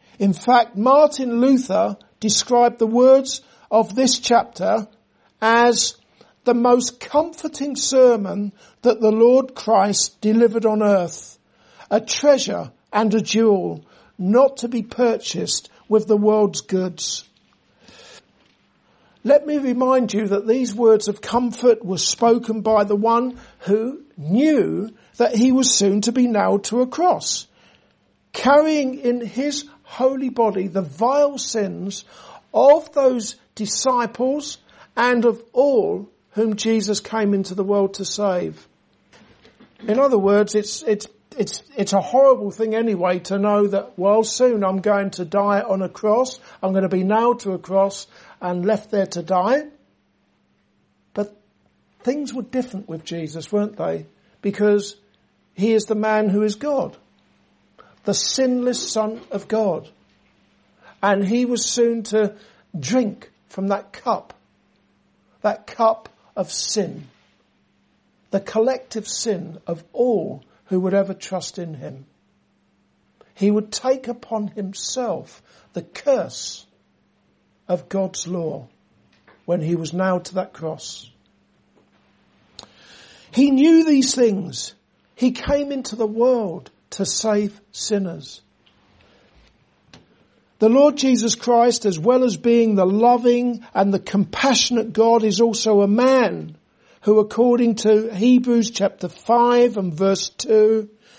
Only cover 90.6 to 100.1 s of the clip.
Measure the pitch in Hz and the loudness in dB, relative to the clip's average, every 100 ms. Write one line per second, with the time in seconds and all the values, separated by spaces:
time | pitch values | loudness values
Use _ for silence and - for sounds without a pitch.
90.6 | 220 254 294 294 269 247 226 - - 240 | 4 6 4 4 2 2 0 -4 0 2
91.6 | 240 240 214 165 180 254 254 165 240 233 | 4 2 -2 -2 2 2 2 0 2 4
92.6 | 226 202 185 202 240 247 247 240 247 233 | 4 2 2 2 2 2 2 2 0 -6
93.6 | - - 202 196 - 202 - - 277 240 | -6 -2 0 -2 -2 -2 -2 -2 0 0
94.6 | - 240 220 - 226 233 214 185 233 214 | 0 -2 -2 0 4 4 2 2 0 0
95.6 | 220 208 202 214 254 262 226 170 156 156 | 0 2 2 2 4 4 2 -2 -12 -18
96.6 | _ _ _ _ - 214 208 220 247 240 | _ _ _ _ 2 2 2 2 2 4
97.6 | 240 220 208 214 220 202 233 247 247 240 | 2 2 2 2 2 0 4 4 4 0
98.6 | 226 - 196 - 180 - - 240 240 240 | 0 -2 -4 -4 -12 -8 0 2 4 4
99.6 | 240 208 185 156 196 | 2 0 -4 -2 0